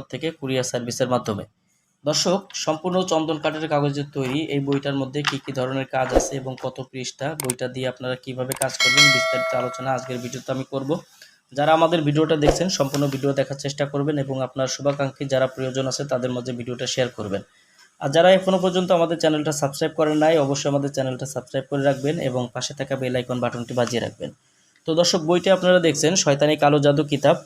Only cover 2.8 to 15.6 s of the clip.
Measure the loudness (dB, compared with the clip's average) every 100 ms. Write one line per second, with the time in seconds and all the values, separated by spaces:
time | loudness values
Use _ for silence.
2.8 | -2 0 0 0 0 -2 -2 -4 -2 0
3.8 | 0 -2 -6 -4 -2 -2 -2 -2 0 -2
4.8 | -2 -4 -4 -4 -4 -6 -6 -4 -4 -4
5.8 | -4 -4 0 0 0 -4 -8 -8 -10 -10
6.8 | -12 -10 -10 -8 -8 -2 -2 -2 -4 -4
7.8 | -6 -4 -6 -6 -6 -6 -6 -2 -4 0
8.8 | 2 6 6 4 2 -2 -2 -2 -4 -4
9.8 | -4 -4 -4 -8 -8 -10 -6 -6 -4 -6
10.8 | -2 -4 -6 _ -20 _ _ 0 4 6
11.8 | 6 4 2 2 2 4 4 4 0 0
12.8 | 0 0 0 0 0 0 -2 -4 -6 -4
13.8 | -4 -2 -2 -2 -4 -4 -6 -4 -4 -2
14.8 | -2 0 -4 -4 -2 0 0 -2